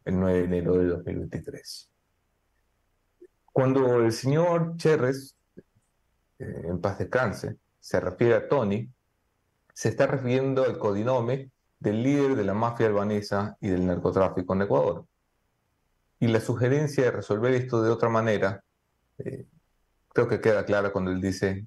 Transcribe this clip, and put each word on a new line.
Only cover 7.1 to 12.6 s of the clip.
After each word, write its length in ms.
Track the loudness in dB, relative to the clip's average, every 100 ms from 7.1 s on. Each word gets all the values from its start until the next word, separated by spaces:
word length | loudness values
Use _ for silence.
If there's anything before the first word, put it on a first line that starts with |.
| 0 0 -4 -10 -10 _ _
se 200 | -4 -2
refiere 360 | -2 2 4
a 120 | 4 2
Tony, 420 | 0 0 -2 -6 -16 _ _ _ _ _ _ _
se 160 | -4 -4
está 180 | 0 0
refiriendo 560 | 0 0 0 0 0
al 140 | 0 0
codinome 720 | -2 0 0 0 0 -4 -6 _ _ -6
del 220 | -2 0
líder 340 | 2 2 2 2
de 80 |
la 80 | 0
mafia 340 | 0